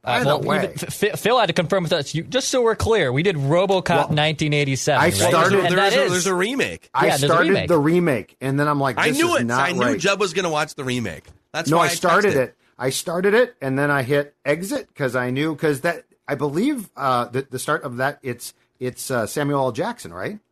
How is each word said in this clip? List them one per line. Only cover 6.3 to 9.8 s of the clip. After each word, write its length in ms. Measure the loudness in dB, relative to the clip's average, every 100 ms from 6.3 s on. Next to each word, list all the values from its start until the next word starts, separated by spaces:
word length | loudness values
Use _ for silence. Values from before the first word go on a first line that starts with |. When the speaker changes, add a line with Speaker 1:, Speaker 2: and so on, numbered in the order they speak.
Speaker 3:
remake. 560 | 0 -2 -2 -4 -6 _
Speaker 2:
I 120 | 0 0
Speaker 1:
Yeah, 40 |
there's 100 | 2
a 40 | 2
Speaker 2:
started 220 | 2 4
Speaker 1:
remake. 180 | 2 2
Speaker 2:
the 100 | 2
remake, 580 | 4 2 2 -2 -4 _
and 180 | -4 0
then 80 | 0
I'm 120 | 2
like, 180 | 0 2
Speaker 3:
I 120 | 0
Speaker 2:
"This 80 | 2
Speaker 3:
knew 180 | 0 0
Speaker 2:
is 60 |
Speaker 3:
it. 20 |
Speaker 2:
not 160 | 0 0 0
Speaker 3:
I 40 |
knew 80 | 0